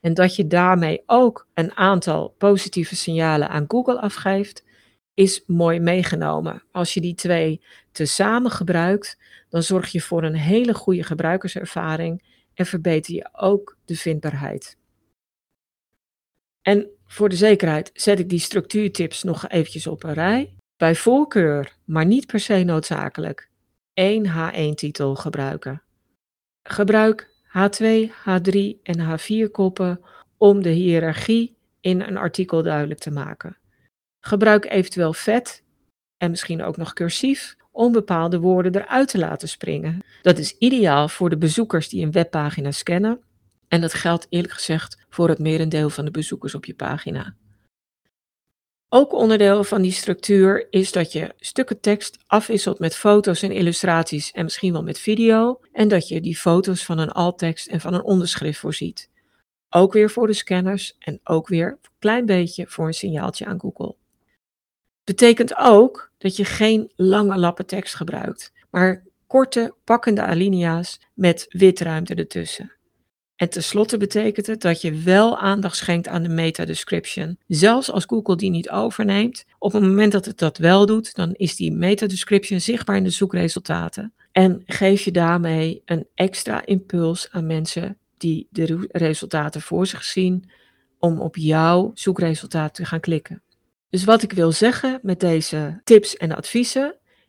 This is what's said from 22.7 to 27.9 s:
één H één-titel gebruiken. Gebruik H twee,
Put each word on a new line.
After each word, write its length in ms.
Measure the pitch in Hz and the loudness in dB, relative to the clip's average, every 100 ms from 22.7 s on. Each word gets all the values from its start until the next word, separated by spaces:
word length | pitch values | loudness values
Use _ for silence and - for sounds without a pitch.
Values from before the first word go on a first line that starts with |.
| 160 156 170 - - 160 147 - _ _ _ _ | 0 -2 -6 -6 -6 -8 -8 -16 _ _ _ _
één 320 | - 190 220 202 | 0 0 2 0
H 220 | 165 160 | -2 -4
één-titel 640 | - 151 151 147 147 139 | -2 -4 -4 -8 -4 -4
gebruiken. 680 | 135 156 143 135 151 131 139 _ _ _ _ _ _ _ _ | -4 -6 -6 -6 -8 -10 -14 _ _ _ _ _ _ _ _
Gebruik 720 | - - 202 220 220 214 - _ _ | -12 -2 2 4 4 0 -6 _ _
H 180 | 185 | 0
twee, 480 | 196 202 220 | 0 0 0